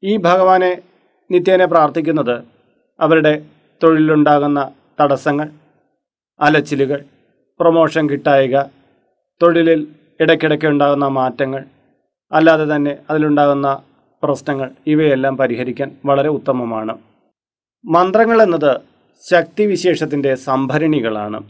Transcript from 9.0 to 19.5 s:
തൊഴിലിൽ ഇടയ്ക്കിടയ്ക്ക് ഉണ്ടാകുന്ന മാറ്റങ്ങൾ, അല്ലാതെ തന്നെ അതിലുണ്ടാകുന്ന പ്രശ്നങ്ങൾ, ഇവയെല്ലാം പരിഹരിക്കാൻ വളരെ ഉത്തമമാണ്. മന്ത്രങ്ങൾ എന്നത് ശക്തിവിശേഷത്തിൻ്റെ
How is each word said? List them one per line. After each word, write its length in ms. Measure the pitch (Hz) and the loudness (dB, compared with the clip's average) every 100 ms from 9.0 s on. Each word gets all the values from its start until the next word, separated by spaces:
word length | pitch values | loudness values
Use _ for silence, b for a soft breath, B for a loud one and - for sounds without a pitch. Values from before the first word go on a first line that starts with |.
| _ _ _ _ | _ _ _ _
തൊഴിലിൽ 380 | 170 170 165 160 151 _ _ _ | 2 2 2 0 -2 _ _ _
ഇടയ്ക്കിടയ്ക്ക് 460 | 160 160 160 147 156 | 0 0 0 -2 0
ഉണ്ടാകുന്ന 340 | 147 143 143 139 135 | 0 0 0 -2 -2
മാറ്റങ്ങൾ, 440 | 127 120 135 135 143 _ _ _ _ _ _ | -4 -4 -6 -6 -14 _ _ _ _ _ _
അല്ലാതെ 340 | 160 160 160 151 | 2 4 2 0
തന്നെ 200 | 151 143 143 _ | -2 -2 -6 _
അതിലുണ്ടാകുന്ന 580 | 156 151 147 143 139 139 139 _ _ _ _ | -2 0 2 2 2 -2 -4 _ _ _ _
പ്രശ്നങ്ങൾ, 460 | 147 139 139 139 131 - - | -6 -4 -6 -6 -8 -10 -2
ഇവയെല്ലാം 480 | 151 156 135 135 131 | 0 2 0 -2 -2
പരിഹരിക്കാൻ 520 | 131 117 127 120 139 - | -2 -2 -6 -8 -10 -8
വളരെ 240 | 143 139 143 | -2 0 0
ഉത്തമമാണ്. 680 | 147 - 127 117 110 110 110 _ _ _ _ _ _ _ _ - | -4 -4 -4 -4 -6 -8 -10 _ _ _ _ _ _ _ _ -2
മന്ത്രങ്ങൾ 440 | 165 185 208 226 226 214 | 0 2 2 2 4 2
എന്നത് 260 | 170 147 123 - _ _ _ - | 2 0 -2 -6 _ _ _ 0
ശക്തിവിശേഷത്തിൻ്റെ 1040 | 175 165 | 0 0